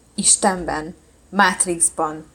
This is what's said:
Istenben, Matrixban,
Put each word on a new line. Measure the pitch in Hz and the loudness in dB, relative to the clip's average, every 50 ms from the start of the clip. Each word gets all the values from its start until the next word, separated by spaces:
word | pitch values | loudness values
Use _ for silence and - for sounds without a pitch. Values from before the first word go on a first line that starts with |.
| _ _ _ | _ _ _
Istenben, | - 202 - - - - 208 185 180 175 151 143 151 151 160 185 - _ _ _ _ _ _ | -2 0 2 2 2 2 0 0 -2 -4 -6 -6 -6 -8 -10 -12 -16 _ _ _ _ _ _
Matrixban, | - 196 202 185 190 - - 190 175 170 - - - - 165 156 151 156 156 - | 2 4 4 4 4 2 -2 -2 -2 0 -2 -2 -2 -2 -4 -4 -4 -8 -12 -18